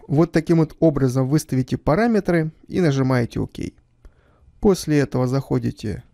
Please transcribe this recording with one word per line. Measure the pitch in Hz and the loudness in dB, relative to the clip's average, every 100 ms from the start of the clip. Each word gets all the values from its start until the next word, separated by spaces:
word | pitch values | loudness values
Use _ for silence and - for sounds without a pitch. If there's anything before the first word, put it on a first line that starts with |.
| - | -2
Вот | 139 165 | 0 2
таким | 170 156 165 | 0 2 2
вот | 156 - | 0 0
образом | 165 139 131 131 131 | 0 2 0 0 0
выставите | 151 - 131 127 131 | -2 -2 -4 -2 -4
параметры | - 160 240 214 - 175 160 - - | 0 0 2 0 0 0 -2 -6 -8
и | - | -2
нажимаете | 170 135 131 127 117 117 | 0 2 0 0 -2 -4
«ОК». | - - - - _ _ - _ _ _ _ _ | -8 -8 -12 -12 _ _ -20 _ _ _ _ _
После | 208 185 - 147 | 0 0 0 0
этого | 131 127 127 | 0 0 -2
заходите | 135 - 131 117 - 110 - - | -2 -2 -4 -4 -6 -8 -10 -14